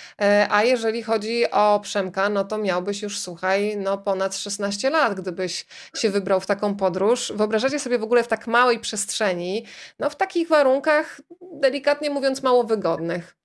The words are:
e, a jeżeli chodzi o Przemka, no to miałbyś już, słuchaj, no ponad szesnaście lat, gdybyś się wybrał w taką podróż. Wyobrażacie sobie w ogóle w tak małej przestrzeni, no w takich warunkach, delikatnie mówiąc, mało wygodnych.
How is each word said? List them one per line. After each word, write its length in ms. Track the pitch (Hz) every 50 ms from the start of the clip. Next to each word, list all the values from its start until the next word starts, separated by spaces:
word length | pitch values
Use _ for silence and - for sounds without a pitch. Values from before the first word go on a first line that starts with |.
| - - - -
e, 260 | 208 202 202 208 202 -
a 120 | - 202 220
jeżeli 380 | 247 254 226 226 220 220 233
chodzi 480 | 214 220 226 214 208 220 233 233 233 -
o 300 | - 202 208 208 208 202
Przemka, 460 | 202 - - 208 185 180 - 190 196 208
no 160 | 208 196 196
to 140 | 202 214 214
miałbyś 440 | 214 190 175 185 185 202 202 202
już, 160 | 214 202 - -
słuchaj, 580 | - 180 170 170 185 190 190 202 202 214 208
no 220 | 202 190 190 196 196
ponad 380 | 196 202 190 190 190 196 196
szesnaście 540 | - - 202 202 - 202 202 202 202 262 262
lat, 300 | 311 320 277 220 202 190
gdybyś 460 | 180 185 170 185 185 180 - - - - - - - - -
się 140 | - - 208
wybrał 300 | 190 202 185 196 190 185
w 60 | -
taką 300 | - 196 202 208 208 196
podróż. 560 | 202 190 185 170 185 190 214 247 240 - - 220
Wyobrażacie 420 | 208 214 214 220 214 240 269 294 285
sobie 200 | - 247 247 220
w 40 |
ogóle 200 | 214 214 240 240
w 60 | 233 233
tak 180 | 220 214 -
małej 320 | 226 226 240 254 247 233 226
przestrzeni, 840 | - - 220 208 - - - - 220 196 180 175 175 180 196 226 202 - - - - - - -
no 120 | - 294
w 60 | -
takich 320 | - 381 381 - 339 330 339
warunkach, 720 | 320 302 277 262 262 277 277 311 302 302 311 - - - - - 349 - 359 370
delikatnie 580 | 320 277 269 262 269 277 269 285 294 294 302 294
mówiąc, 320 | 277 285 269 269 262 269
mało 220 | 269 254 247 247 226
wygodnych. 720 | 214 220 208 180 165 165 151 165 170 165 175 170 - _ _